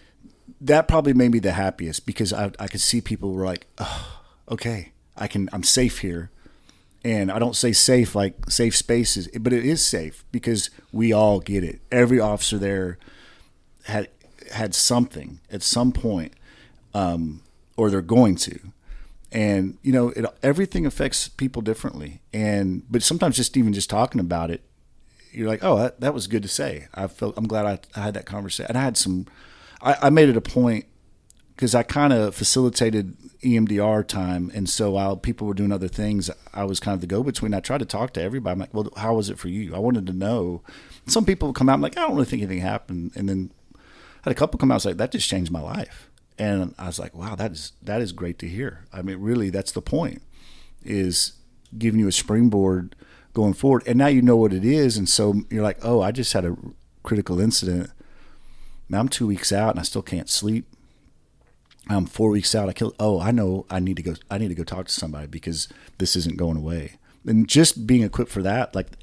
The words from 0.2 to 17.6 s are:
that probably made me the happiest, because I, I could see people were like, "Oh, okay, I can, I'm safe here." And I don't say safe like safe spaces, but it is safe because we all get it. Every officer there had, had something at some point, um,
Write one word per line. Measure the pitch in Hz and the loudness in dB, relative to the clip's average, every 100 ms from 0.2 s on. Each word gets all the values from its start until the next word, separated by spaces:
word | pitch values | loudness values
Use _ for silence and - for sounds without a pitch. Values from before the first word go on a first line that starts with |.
| - _ - - | -20 _ -20 -4
that | 131 151 160 | 4 6 6
probably | 160 147 | 4 6
made | 127 123 | 6 6
me | 117 | 4
the | 95 | 2
happiest, | 90 95 - 82 76 - | 0 0 -2 -6 -8 -6
because | - 101 | -4 -4
I, | 104 101 - | -2 -4 -6
I | 98 | -8
could | 101 | -2
see | - 120 | 0 0
people | - 110 98 | -2 -4 -4
were | 92 92 | -4 -4
like, | 92 - - | -4 -10 -10
"Oh, | 98 - - - - _ - | -10 -8 -12 -16 -20 _ -10
okay, | - 117 110 82 _ _ - | -6 -4 -6 -10 _ _ -10
I | 104 | -6
can, | 101 95 | -2 -4
I'm | 98 | -2
safe | - - 123 - | 2 4 2 0
here." | 95 85 90 - - - _ _ _ _ | -6 -6 -10 -16 -20 -20 _ _ _ _
And | 120 107 95 | -2 0 0
I | 104 | 0
don't | 120 110 | -2 0
say | 123 | 2
safe | 101 - 127 113 | 4 6 6 4
like | 101 98 - - | 2 -2 -2 -4
safe | - 117 - | 0 2 0
spaces, | - 120 113 101 85 117 | 2 2 2 -2 -6 -4
but | 117 | 0
it | 123 | 0
is | 123 160 - | 2 0 0
safe | 95 80 - - | -2 -6 -12 -8
because | 120 120 110 - - - | -6 -2 -2 -4 -10 -8
we | 107 113 | 0 2
all | 107 107 98 | 6 4 4
get | 92 98 | 0 -2
it. | 87 - - | -4 -8 0
Every | 123 120 127 | 4 6 4
officer | 107 107 - 104 | 2 0 -2 -2
there | 98 98 90 87 - - - - _ _ _ _ - | -2 -2 -4 -8 -16 -20 -20 -20 _ _ _ _ -6
had, | 107 95 _ _ - - | -6 -6 _ _ -20 -12
had | 110 107 - | -6 -4 0
something | - 120 123 80 69 - - | 2 2 0 -4 -14 -18 -14
at | 104 | -6
some | - 120 127 | -2 2 2
point, | 123 117 95 80 - - - - - _ | 2 0 -2 -6 -12 -20 -20 -20 -20 _
um, | 101 92 85 80 78 - _ | -2 0 0 -4 -8 -18 _